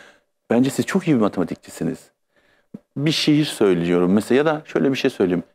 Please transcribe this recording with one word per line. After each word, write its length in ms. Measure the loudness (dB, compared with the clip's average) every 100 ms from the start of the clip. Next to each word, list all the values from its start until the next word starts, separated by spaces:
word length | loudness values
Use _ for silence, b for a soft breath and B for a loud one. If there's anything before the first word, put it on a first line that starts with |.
| b b b _ -2
Bence 200 | 0 2
siz 160 | 0 -2
çok 220 | -2 0
iyi 80 | 2
bir 40 |
matematikçisiniz. 760 | 0 -2 -4 -6 -12 -8 -6 -6 -14 _ _ _ _ _ _ -20 _ -4
Bir 140 | -2
şiir 340 | 0 2 2
söylüyorum 680 | 0 0 2 2 2 2 2
mesela 260 | 2 2 0
ya 80 | 2
da 160 | -2
şöyle 260 | -4 -2 -2
bir 60 | 0
şey 140 | -4
söyleyeyim. 320 | 0 0 0 -4